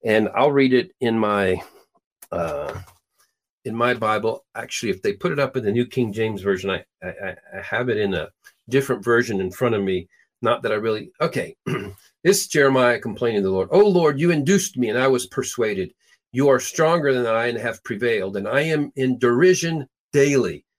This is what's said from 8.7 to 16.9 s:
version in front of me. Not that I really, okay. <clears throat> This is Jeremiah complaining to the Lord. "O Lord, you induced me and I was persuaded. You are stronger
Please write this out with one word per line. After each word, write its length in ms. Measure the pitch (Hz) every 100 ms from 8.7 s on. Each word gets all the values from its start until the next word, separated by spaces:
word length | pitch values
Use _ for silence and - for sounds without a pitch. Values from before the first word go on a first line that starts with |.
| 131 135 113
version 360 | 113 117 117 98
in 120 | 92
front 240 | - 123 110
of 80 |
me. 240 | 95 92 85 _ _ _
Not 220 | 117 120
that 80 | 113
I 40 | 107
really, 360 | 113 107 98 _
okay. 340 | 160 123 82 -
<clears throat> 40 | - 123 101 98 _ _
This 180 | 170 190
is 60 | -
Jeremiah 520 | 151 139 131 123 117
complaining 420 | 117 104 120 107
to 60 | 95
the 60 |
Lord. 160 | 95 95
"O 80 | 165 208
Lord, 320 | 180 156 135
you 120 | 175
induced 440 | 160 139 196 - 127
me 140 | 117
and 80 | 117
I 100 | 135
was 200 | 127 127
persuaded. 680 | - - - 110 98 90 _ _ _ _
You 180 | 123 143
are 100 | 127
stronger 540 | - - 160